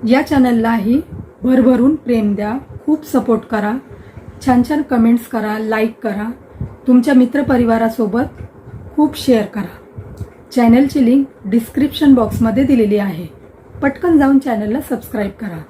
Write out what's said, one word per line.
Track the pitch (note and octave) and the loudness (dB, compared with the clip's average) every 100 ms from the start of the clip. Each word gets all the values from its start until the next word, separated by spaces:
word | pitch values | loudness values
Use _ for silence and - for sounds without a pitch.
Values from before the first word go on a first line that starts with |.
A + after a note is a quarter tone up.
| A#3 | 2
या | B3+ | 0
चॅनललाही | D4 C#4+ B3+ A#3 A3+ A#3 G3 B3+ - - - - | 2 2 2 2 0 0 0 -2 -2 -14 -16 -8
भरभरून | B3+ B3+ A#3 B3 B3+ | 0 2 4 4 2
प्रेम | D#4 - A#3+ G#3 | 0 0 0 0
द्या, | G3+ G#3 B3+ - - - | -2 -4 -6 -10 -12 -4
खूप | D4+ - | -4 0
सपोर्ट | C4 - A3+ | -2 0 -2
करा, | - G#3+ G#3 B3 - - - - - - - | -2 -4 -2 -4 -8 -20 -20 -20 -20 -8 0
छान | B3 A#3+ | 2 2
छान | D4+ | 0
कमेंट्स | C#4+ B3 A3+ A#3 - | -2 2 2 2 0
करा, | A#3 G#3+ G#3+ | -6 -4 -4
लाईक | A3 A3 A3 A3+ | -4 -2 -2 -4
करा, | A3+ G3+ G#3+ A#3+ - - - - - | -8 -6 -8 -10 -18 -14 -14 -10 2
तुमच्या | B3 A#3+ | 2 4
मित्रपरिवारासोबत | C4 B3 C#4+ C#4+ B3+ A#3 A3+ A3+ A3+ G#3+ A3 C#4 - - - - - - - | 4 2 0 0 0 2 0 0 -2 -2 -2 -4 -8 -18 -18 -20 -18 -12 -2
खूप | D4 - | -2 0
शेअर | - A#3 | 0 2
करा. | G#3 G#3+ F#3+ - - - - - - - - - | 2 -8 -10 -12 -20 -18 -18 -16 -16 -18 -6 0
चॅनलची | A#3 A#3+ C#4 D4 | 4 4 4 2
लिंक | A#3 C4+ C4+ - | 2 2 0 -6
डिस्क्रिप्शन | G3+ A3+ A3+ - D4 - D4 | -4 -2 -2 -2 -4 0 4
बॉक्समध्ये | C4 G#3+ - A3+ A3 | 4 4 0 0 0
दिलेली | C4+ C4 G#3+ G#3 | 2 2 2 0
आहे, | G3+ D#3+ E3 - - - - - | -2 -6 -12 -16 -20 -20 -20 -6
पटकन | C#4 C#4 F4+ D#4+ | -4 -2 2 4
जाऊन | C4+ C#4 | 4 2
चॅनलला | C4+ A3 G#3 A#3+ | 0 -4 -2 -6
सबस्क्राईब | D#4 A#3+ - A3 G3+ - | -4 -8 -6 -6 -6 -8
करा. | G#3 E3 D3+ | -12 -12 -16